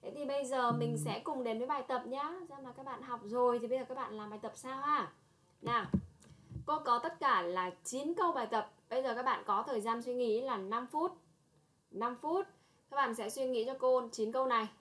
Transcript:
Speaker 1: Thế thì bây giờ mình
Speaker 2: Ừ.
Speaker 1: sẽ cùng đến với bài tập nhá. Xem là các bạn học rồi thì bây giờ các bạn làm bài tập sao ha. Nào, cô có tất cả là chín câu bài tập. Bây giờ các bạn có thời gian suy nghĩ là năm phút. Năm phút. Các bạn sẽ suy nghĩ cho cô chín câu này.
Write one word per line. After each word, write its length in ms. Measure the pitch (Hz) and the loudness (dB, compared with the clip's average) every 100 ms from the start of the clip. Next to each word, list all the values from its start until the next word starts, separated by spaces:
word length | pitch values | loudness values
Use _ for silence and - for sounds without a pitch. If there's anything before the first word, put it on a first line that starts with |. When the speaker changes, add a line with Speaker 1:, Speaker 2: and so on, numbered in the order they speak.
Speaker 1:
Thế 100 | - | -10
thì 100 | 294 | -6
bây 200 | 277 277 | -2 -2
giờ 280 | 262 262 240 | 0 2 2
mình 200 | 240 233 | 2 0
Speaker 2:
Ừ. 60 | 226 | -2
Speaker 1:
sẽ 160 | 247 202 | -2 -4
cùng 200 | - 269 | -4 -4
đến 140 | 240 220 | -2 -2
với 80 | 254 | -2
bài 160 | 285 254 | -2 0
tập 140 | 254 220 | -4 -2
nhá. 260 | 262 294 359 330 | -4 -4 -6 -12
Xem 160 | 269 | -14
là 80 | 262 247 | -14 -12
các 100 | 269 | -10
bạn 160 | 254 | -10
học 180 | 262 240 | -8 -8
rồi 340 | 202 240 247 240 | -4 4 4 4
thì 80 | 220 | 2
bây 120 | 262 | -2
giờ 60 | 254 | -2
các 60 | |
bạn 220 | 254 254 214 | -6 -6 -6
làm 140 | 208 | -8
bài 80 | 208 | -8
tập 100 | 220 | -8
sao 220 | - 254 269 | -10 -10 -4
ha. 320 | 285 294 175 - _ _ _ _ | 2 2 0 -8 _ _ _ _
Nào, 220 | - 233 196 - - - - - - - - | -2 0 2 -2 -2 -18 -20 -20 -14 -12 -2
cô 120 | 208 | -2
có 200 | - 240 | 2 2
tất 220 | 320 - | 2 0
cả 220 | - 185 | 2 4
là 280 | 175 180 180 180 | 2 0 -2 -4
chín 300 | - 254 285 | -6 -4 -2
câu 180 | 339 359 | 2 2
bài 140 | 277 226 | 2 0
tập. 240 | 220 214 - _ | 0 -2 -8 _
Bây 140 | 247 | -2
giờ 120 | 262 | 0
các 80 | 226 | 0
bạn 200 | 254 226 - | 2 0 2
có 180 | 202 240 | 0 2
thời 140 | 247 | 0
gian 220 | 214 233 | 2 0
suy 120 | 233 | 0
nghĩ 260 | 247 247 214 | 0 4 4
là 160 | 262 226 | 2 -2
năm 300 | 190 226 247 | -2 -4 -2
phút. 260 | 302 349 - _ _ _ _ _ _ _ | 0 0 -2 _ _ _ _ _ _ _
Năm 260 | 185 233 247 | -4 -4 -2
phút. 240 | 302 349 381 - _ _ _ | 0 0 0 -8 _ _ _
Các 60 | 277 | 2
bạn 180 | 240 | 2
sẽ 160 | 226 214 | 2 -4
suy 160 | 247 262 | -2 0
nghĩ 180 | 247 | 2
cho 100 | 233 262 | 0 2
cô 300 | 254 254 233 | 4 4 4
chín 200 | - 220 | -2 0
câu 140 | 247 262 | 2 4
này. 220 | 233 214 - | 4 2 -8